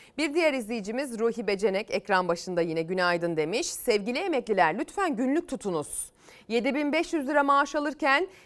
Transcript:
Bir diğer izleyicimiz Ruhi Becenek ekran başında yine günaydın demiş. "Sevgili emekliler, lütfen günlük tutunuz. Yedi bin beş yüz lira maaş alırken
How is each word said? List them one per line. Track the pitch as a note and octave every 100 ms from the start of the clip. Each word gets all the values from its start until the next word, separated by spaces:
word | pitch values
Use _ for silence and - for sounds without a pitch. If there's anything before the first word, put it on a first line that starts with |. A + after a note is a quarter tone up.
| - -
Bir | D4+
diğer | D4 D#4+
izleyicimiz | C4+ G#3 A#3 G3 A3+ C#4+ A3+
Ruhi | A#3 A3+ G#3+
Becenek | G3+ G3+ F#3+ A3
ekran | G3 - F#3+ F3+
başında | E3+ - F3
yine | E3+ D#3+
günaydın | E3 F#3 F3+ F3 E3+ D#3+
demiş. | D#3 G#3+ -
"Sevgili | - - G#3+ G3+ B3+
emekliler, | F#4+ C#4+ - F#3+ E3 F3+
lütfen | D4+ - F#4 A3
günlük | B3+ D4 E4+
tutunuz. | C4 G3+ E3 D3 - - _ - - -
Yedi | A3+ A#3+ C4+
bin | D4
beş | D#4 D#4+
yüz | E4 C4
lira | D4
maaş | C#4 C#4 C#4+ D#4
alırken | D4 D4+ D4 C#4 F#4+ -